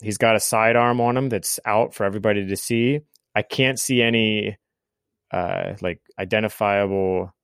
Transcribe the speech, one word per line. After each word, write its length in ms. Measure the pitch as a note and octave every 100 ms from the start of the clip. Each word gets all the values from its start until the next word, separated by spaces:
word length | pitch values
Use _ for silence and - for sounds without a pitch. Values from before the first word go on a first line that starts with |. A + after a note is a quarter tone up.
He's 160 | G#2+ G2+
got 180 | A#2 A2
a 40 |
sidearm 600 | - A2+ A2+ A#2+ A#2+ B2
on 160 | A#2+ B2
him 140 | C3+
that's 300 | G#2+ - -
out 300 | - G#2+ A#2
for 120 | - G2
everybody 420 | G2+ G#2+ G#2 F#2+
to 100 | G2
see. 440 | - A#2 A#2+ C#3+ D3+ _ _ -
I 80 |
can't 360 | - - C3 C3
see 220 | - B2
any, 560 | A#2 A#2 A2 G#2+ G#2 G2 _ _ _ _ _ _ _
uh, 420 | F#2 F2 F#2+ - G2+
like, 220 | F2+ E2 _ -
identifiable, 1120 | F#2+ G#2+ G#2+ - G#2 G2+ G2+ G2 F#2+ F#2 F2+ -